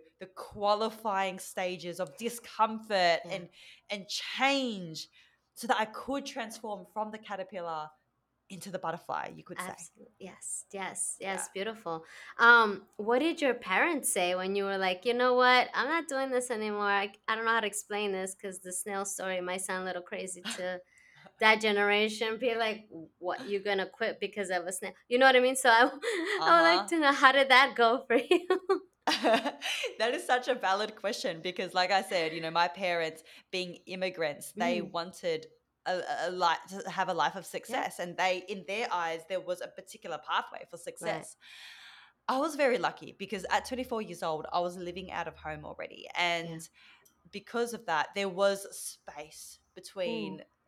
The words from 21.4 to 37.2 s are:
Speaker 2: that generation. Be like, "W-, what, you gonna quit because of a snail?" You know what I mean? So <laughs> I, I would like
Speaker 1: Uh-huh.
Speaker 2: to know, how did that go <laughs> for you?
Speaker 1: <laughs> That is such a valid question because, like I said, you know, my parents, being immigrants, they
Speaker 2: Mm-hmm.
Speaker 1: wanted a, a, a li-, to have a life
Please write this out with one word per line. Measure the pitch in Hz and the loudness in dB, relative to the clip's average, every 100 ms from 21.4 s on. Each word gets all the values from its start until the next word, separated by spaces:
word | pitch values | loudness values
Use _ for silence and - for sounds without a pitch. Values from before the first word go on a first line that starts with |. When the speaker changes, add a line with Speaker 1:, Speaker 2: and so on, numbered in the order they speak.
Speaker 2:
that | 220 220 | 6 6
generation. | 220 202 208 208 214 214 226 226 | 4 4 6 4 4 0 -2 0
Be | 247 | 0
like, | 226 220 214 - | 0 0 -2 -10
"W-, | 165 156 _ | -16 -18 _
what, | 180 - 202 | -6 -6 -4
you | 202 | -2
gonna | 202 196 185 | 0 0 -2
quit | - 220 - | -4 -4 -4
because | 202 214 185 | -6 -4 -2
of | 180 170 | -2 -4
a | |
snail?" | 185 202 - _ | -8 -10 -12 _
You | 247 | 6
know | 269 | 8
what | 254 | 8
I | |
mean? | 254 262 | 4 4
So | 247 | 6
<laughs> | |
I, | 226 | 8
I | 262 - 466 403 339 403 320 330 | 6 4 -4 -2 -2 0 6 8
would | |
like | 330 349 | 8 4
Speaker 1:
Uh-huh. | - | 2
Speaker 2:
to | 339 | 4
know, | 285 | 4
how | 277 269 | 8 6
did | 277 269 | 6 8
that | 254 269 - | 8 8 6
go | 233 247 | 4 4
<laughs> | - | 2
for | 240 | 2
you? | 240 349 - 370 - 381 - _ - | 4 2 4 -2 2 -2 -2 _ -2
Speaker 1:
<laughs> | - 240 226 277 - - - 494 - | 2 4 4 2 -6 -6 -4 -4 -2
That | 226 | -2
is | 294 359 | 0 0
such | 247 247 | 0 2
a | |
valid | 262 190 196 214 214 | 0 2 2 0 -4
question | 196 - 202 165 | -6 -4 -4 -4
because, | 175 180 180 | -6 -6 -2
like | 180 185 | 0 4
I | 196 | 2
said, | 190 190 160 | 2 0 0
you | 160 | -2
know, | 160 | -2
my | 170 175 | 2 2
parents, | 190 185 170 160 156 - - _ | 0 -2 0 -2 -6 -20 -20 _
being | 185 180 160 - | -6 -6 -10 -12
immigrants, | 185 185 180 156 147 - | -4 -4 -2 -4 -4 -12
they | - 170 175 | -2 0 0
Speaker 2:
Mm-hmm. | - | -2
Speaker 1:
wanted | 170 175 - 180 160 156 _ _ _ - | -6 -6 -6 -4 -4 -6 _ _ _ -4
a, | |
a, | 185 - 135 165 | -4 -4 -4 -4
a | |
li-, | 185 175 160 - 190 | 0 2 0 -4 -10
to | 190 | -6
have | 175 185 | -2 -2
a | |
life | 170 | 2